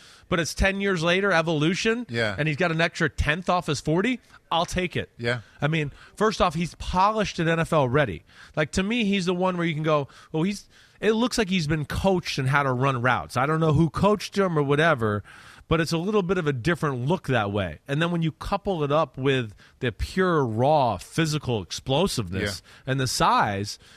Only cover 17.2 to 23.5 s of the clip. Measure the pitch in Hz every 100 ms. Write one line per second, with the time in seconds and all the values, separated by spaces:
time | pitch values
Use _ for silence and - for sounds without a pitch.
17.2 | - 123 104 101 92 76 - 143 170 175
18.2 | 160 - - 202 - 175 147 147 156 -
19.2 | 131 135 113 - - _ 127 - - 185
20.2 | 185 165 127 107 131 156 123 95 - -
21.2 | 160 151 - 113 87 - - 135 190 -
22.2 | 92 92 101 98 - - - 135 127 -
23.2 | 170 247 135